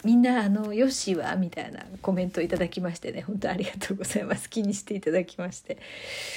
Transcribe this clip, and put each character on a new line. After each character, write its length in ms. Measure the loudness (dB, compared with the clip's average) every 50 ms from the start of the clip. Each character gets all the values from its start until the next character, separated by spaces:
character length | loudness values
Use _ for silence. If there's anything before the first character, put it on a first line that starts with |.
| 4
み 100 | 6 8
ん 60 | 8
な、 240 | 8 8 6 4 4
あ 40 | 4
の、 240 | 4 2 2 0 2
「よ 140 | 4 4 4
し 240 | 4 2 0 0 0
は？」 220 | 0 0 0 0 0
み 80 | 0 -2
た 140 | -2 -6 -8
い 100 | -8 -10
な 140 | -12 -14 -14 -14 -6 -2
コ 100 | 0 2
メ 140 | 2 0
ン 40 | 0
ト 120 | 0 -2 0
い 60 | 0
た 100 | 0 0
だ 100 | 0 -2
き 140 | -2 -4 -4
ま 120 | -4 -4
し 40 | -6
て 140 | -8 -8 -8
ね、 100 | -6 -6
本 160 | -6 -4 -2
当 120 | -2 -2
あ 40 | -2
り 100 | -2 -4
が 60 | -6 -6 -6
と 140 | -6 -6 -4
う 20 |
ご 80 | -4 -4
ざ 160 | -2 -2 -2
い 40 | -2
ま 120 | -2 -2
す。 140 | -4 -4 -4
気 120 | -2 -2 0
に 120 | 0 0
し 80 | -2 -4
て 120 | -6 -6
い 60 | -4
た 100 | 0 2
だ 140 | 2 2 2
き 140 | 0 -4 -8
ま 120 | -8 -8
し 120 | -10 -10 -12
て。 160 | -12 -12 -12 -12 -16 -16 -14 -12 -12 -10 -10 -10 -10 -10